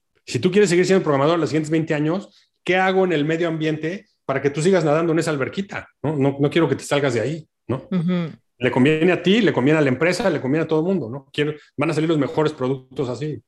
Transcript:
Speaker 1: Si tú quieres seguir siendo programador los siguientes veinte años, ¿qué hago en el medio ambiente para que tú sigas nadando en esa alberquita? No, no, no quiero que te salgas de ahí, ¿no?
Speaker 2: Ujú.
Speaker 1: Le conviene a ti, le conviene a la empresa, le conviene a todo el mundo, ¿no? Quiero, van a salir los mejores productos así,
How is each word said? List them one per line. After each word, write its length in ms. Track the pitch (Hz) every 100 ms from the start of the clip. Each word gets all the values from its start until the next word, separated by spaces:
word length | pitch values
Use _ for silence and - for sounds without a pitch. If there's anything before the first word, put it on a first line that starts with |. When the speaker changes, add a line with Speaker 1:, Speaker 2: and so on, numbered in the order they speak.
| _ _ -
Speaker 1:
Si 140 | -
tú 120 | 180
quieres 180 | 190 196
seguir 160 | 175 175
siendo 180 | 190
programador 340 | 151 135 147 170
los 120 | 139
siguientes 200 | 151 151
veinte 240 | 160 160
años, 560 | 151 151 185 - _ _ _
¿qué 140 | - 185
hago 260 | 190 190
en 80 | 185
el 140 | 160 147
medio 240 | 165 170
ambiente 560 | 160 156 156 156 202 - _
para 180 | - 139
que 100 | 139
tú 100 | 147
sigas 240 | 165 190 160
nadando 260 | 151 170
en 80 | 160
esa 120 | 165
alberquita? 580 | 147 127 - 196 - - _
No, 140 | 139 151
no, 220 | 135 139
no 100 | 143
quiero 200 | 165 156
que 80 | 135
te 80 | -
salgas 280 | 143 139
de 60 | 120
ahí, 260 | 113 160 - _ -
¿no? 220 | 131 -
Speaker 2:
Ujú. 400 | 185 165 180 160 120 _ _
Speaker 1:
Le 140 | 123
conviene 400 | 127 135 156 180
a 100 | 170
ti, 200 | 175 214
le 100 | 185
conviene 280 | 123 131 156
a 20 |
la 80 | 139
empresa, 400 | 127 165 180 214
le 100 | 143
conviene 240 | 131 156
a 40 | 160
todo 120 | 156
el 60 | 170
mundo, 240 | 190 113
¿no? 180 | 135 -
Quiero, 220 | - 147 151 - -
van 140 | 151
a 40 |
salir 140 | 156 160
los 120 | 156
mejores 340 | 131 - 151
productos 560 | 151 127 135 - - 127
así, 340 | 120 151 127